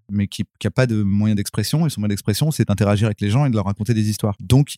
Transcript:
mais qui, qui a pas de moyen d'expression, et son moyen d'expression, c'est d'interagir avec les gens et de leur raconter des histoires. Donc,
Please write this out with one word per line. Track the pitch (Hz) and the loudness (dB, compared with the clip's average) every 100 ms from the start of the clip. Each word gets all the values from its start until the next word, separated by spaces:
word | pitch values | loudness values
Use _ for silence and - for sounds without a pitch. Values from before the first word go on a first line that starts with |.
| - | -6
mais | 101 101 | -4 -4
qui, | - - - | -6 -10 -6
qui | 107 | -4
a | |
pas | - 127 | 0 0
de | 107 | 2
moyen | 101 101 107 | 0 2 2
d'expression, | 104 104 - 107 151 165 | 0 -2 -4 -2 0 0
et | |
son | - | -2
moyen | 104 | -4
d'expression, | 101 - - 156 | -2 -2 0 0
c'est | - 110 | 0 0
d'interagir | 101 101 101 110 | 2 2 2 0
avec | 101 | -2
les | 101 | 0
gens | 123 143 | 2 2
et | |
de | |
leur | 110 | 0
raconter | 98 101 107 | -2 -2 -2
des | 110 107 | 0 0
histoires. | 101 107 98 | 0 -4 -2
Donc, | 92 131 147 | 2 4 4